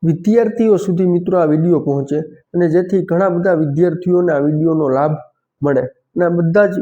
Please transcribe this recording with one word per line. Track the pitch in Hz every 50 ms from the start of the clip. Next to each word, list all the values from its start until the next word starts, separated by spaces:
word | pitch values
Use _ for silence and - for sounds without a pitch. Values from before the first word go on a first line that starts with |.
| -
વિદ્યાર્થીઓ | 165 160 170 175 208 214 233 233 220 220 - 226 220 208
સુધી, | 180 202 - 180 165 190
મિત્રો, | 180 175 175 175 - 180 180
આ | 170
વીડિયો | 156 151 156 165 175 175 151
પહોંચે | - 143 139 139 135 139 147 151
અને | 160 156 - - _ _ - 175 175 165
જેથી | 156 180 185 185 190 190 165
ઘણા | - 165 170 196 190
બધા | 175 175 175 196 180
વિદ્યાર્થીઓને | 160 156 147 139 151 175 180 160 170 - 180 180 180 175 175 156
આ | 143
વીડિયોનો | 143 147 151 151 156 165 160 156 156 135
લાભ | 131 135 143 156 156 156 - - _ _ _ _ _ _ 139
મળે. | 143 143 131 127 127 - _ _ _ - 170
અને | 180
આ | 170
બધા | 170 175 170 165 165 202 208
જ | 196 180 -